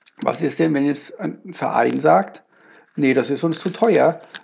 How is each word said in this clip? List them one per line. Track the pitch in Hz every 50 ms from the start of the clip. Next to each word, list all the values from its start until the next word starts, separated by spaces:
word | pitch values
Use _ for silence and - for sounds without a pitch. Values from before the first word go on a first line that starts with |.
| _ - - - -
was | - - 151
ist | 160 147 131 -
denn, | 165 165 151
wenn | 139 139
jetzt | 143 143 143 - - - -
ein | 208 165 - - - 190 -
Verein | - 147 - - 120 120 - - -
sagt, | 147 156 165 185 196 - - - - _ _ _ _ _ - - _ _ _
"Nee, | - 147 131 131
das | 135 120 113
ist | 143 131 -
uns | 170 160 -
zu | - 190
teuer. | 156 - 226 233 196 147 131 156 165 - - - - -